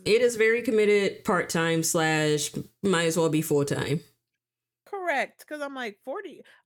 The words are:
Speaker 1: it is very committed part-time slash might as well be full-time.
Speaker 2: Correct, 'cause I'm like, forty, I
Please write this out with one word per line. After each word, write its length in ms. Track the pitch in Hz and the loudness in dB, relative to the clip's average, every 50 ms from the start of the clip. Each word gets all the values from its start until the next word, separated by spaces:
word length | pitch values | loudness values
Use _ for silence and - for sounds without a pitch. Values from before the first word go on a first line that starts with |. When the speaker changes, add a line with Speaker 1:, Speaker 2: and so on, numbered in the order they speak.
| 185 | 0
Speaker 1:
it 160 | - 208 240 | 2 2 4
is 140 | 247 240 240 | 4 2 2
very 240 | 214 220 220 226 240 | 2 2 2 2 2
committed 600 | 233 254 220 214 214 202 208 202 196 - - - - | 0 0 2 2 4 4 4 4 2 0 -2 -4 -2
part-time 580 | - 196 175 - - - 170 165 165 165 165 | 0 0 0 0 -2 -2 0 0 0 0 0
slash 680 | 160 - - 170 160 156 156 156 156 151 151 147 147 - - 143 - - _ - | 0 0 0 0 0 2 0 0 2 0 0 0 -2 -4 -6 -8 -12 -12 _ -4
might 240 | - 196 180 165 170 | -2 0 2 2 2
as 100 | 165 160 | 0 0
well 140 | 175 160 160 | 0 0 0
be 100 | 151 156 | 0 0
full-time. 580 | 156 - 151 143 143 - 156 135 127 120 143 165 - _ _ _ _ _ _ _ _ _ _ _ _ _ _ _ _ | 0 0 0 0 0 0 -2 -4 -2 -4 -4 -4 -6 _ _ _ _ _ _ _ _ _ _ _ _ _ _ _ _
Speaker 2:
Correct, 600 | - - 392 359 339 294 262 214 - _ _ - - | -12 -10 -8 -4 -2 -2 -2 -4 -6 _ _ -16 -14
'cause 140 | 302 302 | -12 -10
I'm 120 | 285 277 277 | -10 -10 -10
like, 240 | 262 247 220 202 _ - | -10 -10 -12 -12 _ -12
forty, 360 | 262 285 415 403 330 220 - | -12 -12 -12 -12 -14 -18 -20
I 40 | 214 - - _ _ | -20 -20 -20 _ _